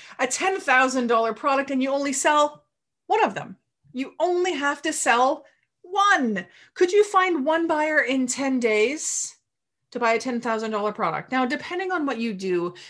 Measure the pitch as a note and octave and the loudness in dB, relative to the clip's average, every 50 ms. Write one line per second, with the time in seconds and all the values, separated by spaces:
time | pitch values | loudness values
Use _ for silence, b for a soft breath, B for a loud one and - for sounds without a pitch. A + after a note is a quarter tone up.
0 | B B B B C4 B3+ - - F4 F#4+ F#4+ F#4+ - C#4+ B3+ B3+ C4 C4 B3+ C4 | B B B B -4 -4 -2 -2 0 -2 -2 -2 0 2 4 4 4 2 0 -2
1 | B3 A3+ A#3 A3+ A3+ A3+ G#3+ - - D4 C4+ C4+ C#4 C#4 C#4 C4 C4 C4+ C#4 C#4 | 0 2 2 2 2 0 -2 -2 -2 0 0 0 0 -2 -2 -2 0 0 -2 -2
2 | C#4+ C#4+ C4 - - D#4+ D4+ D4 D4 D4 D4 - _ _ _ _ _ _ _ _ | -2 -2 -4 0 0 2 4 4 4 2 0 -10 _ _ _ _ _ _ _ _
3 | _ - F#4+ A4 G#4 B3 G3 - - - F#3+ _ _ _ _ _ _ _ - B3+ | _ -2 2 2 2 0 -2 -6 -12 -12 -16 _ _ _ _ _ _ _ -10 -8
4 | C4+ - - - D#4 F4+ F4+ F4+ F4+ F#4 E4+ C4+ C#4+ C#4+ D4 C#4+ - D#4+ D#4 - | -8 -8 -4 -2 0 0 2 0 0 -2 -2 -2 -2 -4 -4 -2 -4 -6 -4 -2
5 | - C#4+ A#3 A#3+ B3+ C4 D#4 - b b b b b b _ _ _ F4 F#4 G4+ | 2 2 4 4 4 2 0 -2 b b b b b b _ _ _ -6 0 2
6 | G4 G#4 G4 E4 C4 A3+ G#3 F3+ F3+ B B B B B B - F4+ F4+ G#4 G4+ | 4 4 4 4 2 0 -2 -4 -6 B B B B B B 2 2 4 6 4
7 | G#4 G4+ - F#4+ F#4 F#4 F4 D4+ C4 D4+ D#4+ E4 E4 E4 D#4+ D4+ D4+ D#4 D#4 D4+ | 4 4 4 2 4 4 2 0 2 0 2 2 2 0 0 0 0 2 2 0
8 | A#3+ A#3+ C4+ C4+ B3+ A#3+ - B3 C#4 C4+ C4 B3+ A#3 A3+ G#3+ G#3 G#3+ B3 D4 D#4 | 2 2 0 0 0 -2 -2 -2 -2 0 0 0 2 2 4 4 2 2 0 -4
9 | - - - - - - - _ _ _ _ _ _ _ _ _ _ _ - B3 | -6 -6 -6 -6 -6 -8 -12 _ _ _ _ _ _ _ _ _ _ _ -6 -2
10 | A#3+ A3+ A3+ A3+ - C4 A#3+ A#3 A#3 A#3+ A3+ G#3+ A3+ A3 A3 G#3 G3+ G#3 G#3 G#3+ | 0 2 0 0 -2 -4 -6 -4 -4 -4 -4 -2 -4 -4 -4 -2 -2 -4 -4 -2
11 | G3+ E3 D#3 D3+ D3+ - B3+ C4 B3+ B3 D4 C#4+ - - F4 F4+ F#4+ F#4 F#4 F4 | -4 -4 -4 -4 -6 -4 -2 -2 -2 -2 -4 -6 -8 -8 -8 -6 -4 -4 -4 -4
12 | D4 C4+ B3 A3+ A#3 A#3 G#3 F#3 F#3+ F#3+ F3+ F3 E3+ F3 F3 B B | -2 -4 -4 -4 -4 -6 -6 -6 -4 -2 -2 -2 -2 -4 -8 B B